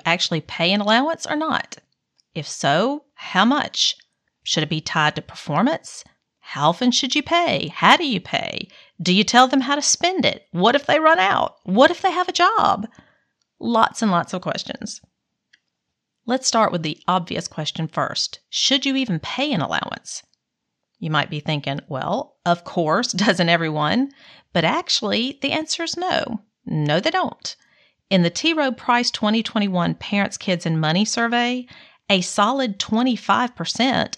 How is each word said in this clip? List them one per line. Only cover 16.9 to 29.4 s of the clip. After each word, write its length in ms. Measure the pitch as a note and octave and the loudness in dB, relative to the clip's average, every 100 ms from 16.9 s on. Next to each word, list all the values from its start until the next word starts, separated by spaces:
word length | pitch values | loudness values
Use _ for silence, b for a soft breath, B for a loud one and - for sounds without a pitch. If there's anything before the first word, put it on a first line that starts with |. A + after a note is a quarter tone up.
| - - | -6 -2
obvious 400 | F#3 E3+ - E3+ | -2 0 -6 -6
question 400 | - D3+ - D#3+ | -6 -6 -4 -4
first. 500 | - C3 - - - _ | -2 -4 -4 -6 -8 _
Should 360 | - - C#4 C#4 | -2 0 2 0
you 100 | C4+ | 0
even 240 | B3 E3 | 0 -2
pay 320 | - - D4+ | -4 -4 -2
an 100 | A#3 | 0
allowance? 600 | A2 D#2+ - - - - _ _ _ _ _ _ _ - | 0 -2 -4 -10 -12 -16 _ _ _ _ _ _ _ -10
You 100 | E3 | -2
might 220 | D#3 - | 0 -2
be 80 | D3+ | -4
thinking, 400 | - D3 C#3 C#3 - | -4 -4 -2 -6 -6
"Well, 500 | C3+ D3 A3 - _ F3 | -6 -4 -4 -6 _ -2
of 180 | E3+ | -2
course, 480 | - F#3+ D#3 F3+ B3 | -2 -2 0 0 0
<laughs> 0 | |
doesn't 380 | F#3 G#3 F3+ E3+ | 0 2 2 2
everyone?" 600 | E3+ D#3+ D3+ D3+ G#3+ C#4 B B B B | 2 0 -2 0 0 -2 B B B B
But 100 | F3+ | 0
actually, 760 | D#3+ D#4+ - - G#3+ G#3 B3+ C#4 | 0 0 -2 -2 -2 -2 -4 -4
the 100 | C#4 | -4
answer 300 | D#4 D#4 - | -4 -4 -6
is 160 | E4 F4 | -6 -4
no. 440 | F4+ - - - _ _ | -2 -2 -2 -8 _ _
No, 360 | - D#3 D3 D#3 | -6 -2 0 0
they 100 | D4 | 0
don't. 460 | F#4 D#4+ - - - b b b b - | -2 -4 -6 -14 -14 b b b b 0
In 100 | F#3+ | 2
the 80 | E3+ | 2
T. 240 | F3 D#4+ | 0 0
Rowe 180 | D#4 C4+ | 2 0
Price 380 | A#3 - A#3+ A#3+ | -2 0 2 0
twenty 320 | - G#3 A3+ | 0 0 0